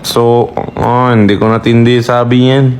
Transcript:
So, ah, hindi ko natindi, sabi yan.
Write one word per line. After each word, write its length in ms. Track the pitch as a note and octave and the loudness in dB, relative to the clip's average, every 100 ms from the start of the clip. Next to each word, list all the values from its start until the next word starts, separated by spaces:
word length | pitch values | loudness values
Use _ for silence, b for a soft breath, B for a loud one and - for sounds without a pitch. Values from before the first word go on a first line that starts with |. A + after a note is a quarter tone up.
So, 480 | - - A#2 A#2+ A#2+ - - - | -6 -2 2 2 0 -6 -10 -6
ah, 400 | A2+ A#2+ B2+ A#2 | -4 -2 0 2
hindi 240 | G2+ G2+ | 2 2
ko 80 | A2 | 0
natindi, 520 | A2 A#2 A#2 A#2 B2 | 0 0 2 2 2
sabi 480 | A2+ A#2+ A#2+ B2 B2+ | 0 -2 0 2 2
yan. 240 | C3+ C3+ B2+ | 2 0 -2